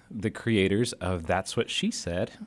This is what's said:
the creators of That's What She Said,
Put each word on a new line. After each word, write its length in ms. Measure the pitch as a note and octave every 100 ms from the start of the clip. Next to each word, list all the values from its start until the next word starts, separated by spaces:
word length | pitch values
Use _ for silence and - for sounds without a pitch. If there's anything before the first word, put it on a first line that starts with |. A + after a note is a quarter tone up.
| -
the 220 | A2+ G#2
creators 640 | - - A2 F#2+ G2+ A#2+
of 340 | - F2+ F#2 D#2+
That's 280 | F2+ F#2+ -
What 140 | -
She 220 | - G3+
Said, 400 | - - E2+ A2 -